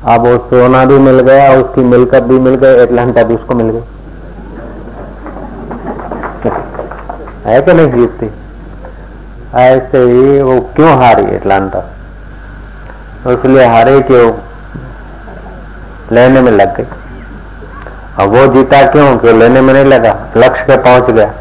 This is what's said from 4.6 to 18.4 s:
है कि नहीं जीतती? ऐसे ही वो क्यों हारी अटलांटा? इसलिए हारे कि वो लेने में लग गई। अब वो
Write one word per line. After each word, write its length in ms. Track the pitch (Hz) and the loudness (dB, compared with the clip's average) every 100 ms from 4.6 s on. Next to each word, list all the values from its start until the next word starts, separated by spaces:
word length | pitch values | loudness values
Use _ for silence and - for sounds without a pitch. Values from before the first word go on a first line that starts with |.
| - - - - - - - - - - - - - - - - - - - - - - - - - - - - 98 | -16 -18 -18 -18 -18 -18 -18 -16 -16 -16 -14 -14 -12 -12 -12 -12 -12 -8 -8 -6 -10 -14 -14 -14 -16 -16 -16 -12 -2
है 160 | 123 | 0
कि 120 | 151 | 2
नहीं 180 | 170 151 | 2 2
जीतती? 400 | 123 120 - 113 104 - - - - - - - - - - - 120 | 2 -2 -2 -10 -10 -20 -20 -20 -20 -20 -20 -20 -20 -20 -20 -6 2
ऐसे 420 | 127 131 - 131 | 2 2 0 0
ही 440 | 123 123 135 139 | 2 4 2 2
वो 280 | 135 127 123 - | 2 0 -2 0
क्यों 220 | 160 135 | 2 4
हारी 280 | 123 104 101 | 2 2 0
अटलांटा? 580 | 98 98 98 95 95 - - - - - - - - - - - - - - 127 | -4 -2 -2 -2 -8 -10 -18 -20 -20 -20 -20 -18 -18 -18 -18 -20 -20 -20 -10 -4
इसलिए 400 | 127 131 135 123 | -2 2 4 4
हारे 340 | 117 120 135 | 4 4 2
कि 120 | 127 | 4
वो 240 | 127 117 104 - - - - - - - - - - - - - - - - - | 4 2 0 -12 -20 -18 -16 -16 -18 -20 -20 -20 -20 -18 -20 -20 -20 -20 -20 -2
लेने 300 | 113 127 131 | 2 4 4
में 100 | 127 | 2
लग 260 | 104 98 - | 2 0 -2
गई। 60 | - - - - - - - - - - - - - - | -10 -12 -18 -18 -18 -18 -18 -20 -20 -18 -18 -18 -16 -4
अब 100 | 98 | 0
वो 240 | 113 | 4